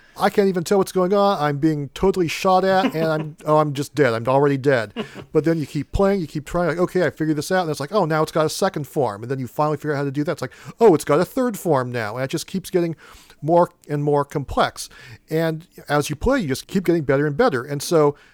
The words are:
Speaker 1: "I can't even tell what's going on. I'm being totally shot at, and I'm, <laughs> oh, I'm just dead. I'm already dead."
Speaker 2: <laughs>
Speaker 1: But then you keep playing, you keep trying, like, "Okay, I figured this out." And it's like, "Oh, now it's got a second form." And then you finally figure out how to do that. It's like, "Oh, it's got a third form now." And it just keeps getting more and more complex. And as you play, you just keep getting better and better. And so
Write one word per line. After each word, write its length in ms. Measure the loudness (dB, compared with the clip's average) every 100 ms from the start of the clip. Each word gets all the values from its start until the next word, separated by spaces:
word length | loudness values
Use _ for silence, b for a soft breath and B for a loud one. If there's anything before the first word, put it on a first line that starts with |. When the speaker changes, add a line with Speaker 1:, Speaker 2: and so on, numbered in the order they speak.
| b -4
Speaker 1:
"I 120 | -2
can't 180 | 2 2
even 140 | 0
tell 140 | 0 0
what's 140 | 2
going 220 | 0 2
on. 280 | 2 2 2
I'm 160 | 0 0
being 320 | 0 0 -4 -2
totally 320 | 0 0 -2
shot 360 | -2 2 2
at, 300 | 4 2 0
and 120 | 0 -2
I'm, 300 | -2 -4 -8
<laughs> 40 | 0
oh, 120 | 2
I'm 160 | 2
just 220 | -2 -4 2
dead. 180 | 2
I'm 140 | 2 2
already 300 | 4 4 2
dead." 360 | 2 2 0 -6
Speaker 2:
<laughs> 360 | -10 -12 -4
Speaker 1:
But 120 | 0 2
then 120 | 0
you 60 | -2
keep 260 | -6 -4
playing, 300 | 0 2 2
you 60 | -2
keep 180 | -8 -6
trying, 220 | -2 -2
like, 100 | 0
"Okay, 280 | 0 0 0
I 40 |
figured 280 | 0 -2 -2
this 140 | 0
out." 100 | -2
And 80 | 0
it's 80 | -4
like, 120 | -2
"Oh, 120 | 0 2
now 160 | 0
it's 100 | 0
got 140 | 0 0
a 40 |
second 380 | 0 -2 -2 -6
form." 360 | -2 -2 -4
And 80 | -6
then 80 | -6
you 80 | -6
finally 300 | -2 -2 -2
figure 160 | -4
out 40 | -4
how 60 |
to 80 | -4
do 120 | -4 -4
that. 80 |
It's 80 | -4
like, 120 | -8 B B B
"Oh, 140 | 6
it's 120 | 6 4
got 140 | 0
a 60 | 0
third 320 | -2 -2 -2
form 340 | -2 0 -2
now." 260 | -4 -6 -6
And 60 |
it 60 | -6
just 160 | -6 -6
keeps 240 | -8 -4
getting 260 | -2 -2 -6 B B B B
more 280 | 2 2 2 _ -8
and 140 | -4
more 200 | 0 0 0
complex. 640 | -6 -4 -2 -2 -4 -16 B B -20 -6
And 380 | -4 -2 -4 -10 -16 -4
as 200 | -2 -2
you 60 | -2
play, 240 | 0 0
you 80 | 0
just 200 | -6 -4
keep 180 | -2 0
getting 180 | 0
better 220 | 2 0 0
and 80 | 2
better. 280 | 2 0
And 180 | -4 -8
so 340 | 0 2 2 0 b